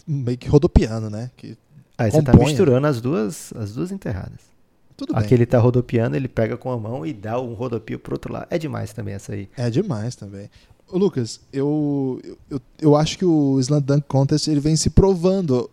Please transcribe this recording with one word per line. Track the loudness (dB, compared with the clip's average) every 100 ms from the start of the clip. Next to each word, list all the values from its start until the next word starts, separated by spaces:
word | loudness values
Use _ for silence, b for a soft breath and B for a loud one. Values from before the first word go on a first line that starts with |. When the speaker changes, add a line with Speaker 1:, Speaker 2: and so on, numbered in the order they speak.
| -6
Speaker 1:
meio | -4 -4 -6
que | 2
rodopiando, | 4 6 4 4 0 -8
né? | -10 -12 -14
Que | -18 -20 _ -20 _ -4
Speaker 2:
Aí | 0
você | 2
tá | 6
Speaker 1:
compõe. | 6 6
Speaker 2:
misturando | 4 4 4 2
as | 0
duas, | -2 -2 -4 -8 -14 -10
as | -10
duas | -8 -8
enterradas. | -8 -8 -8 -10 -16 _ _ _ _ _ -12
Speaker 1:
Tudo | -6 -4
Speaker 2:
A |
Speaker 1:
bem. | 2
Speaker 2:
que |
ele | 2 4
tá | 4
rodopiando, | 4 2 0 -2 0 -2
ele | -4
pega | -4 -4 -4
com | -8
a | -8
mão | -8 -8
e | -10
dá | -10 -8 -6
um | -6 -8
rodopio | -6 -6 -8 -12
pro | -8
outro | -8 -8
lado. | -10 -6
É | -6
demais | -6 -8 -8
também | -10 -10 -10
essa | -10
aí. | -10 -10 -6
Speaker 1:
É | -2
demais | -2 -2 -4 -6 -10
também. | -14 -16 -18 b b _ _
Ô, | 0
Lucas, | 0 0 -6 -8 _
eu, | -4 -2 -2 -2 -2 -4 -6
eu, | -12 -20 -12
eu, | -12 -12 0
eu | 4 4
acho | 4 0
que |
o | 2 4 4 2
Slam | 2 0
Dunk | 2 0 2
Contest | 2 2 2 2
ele | 0
vem | 2 2
se | 4
provando | 6 6 4 2 2 0 0 -2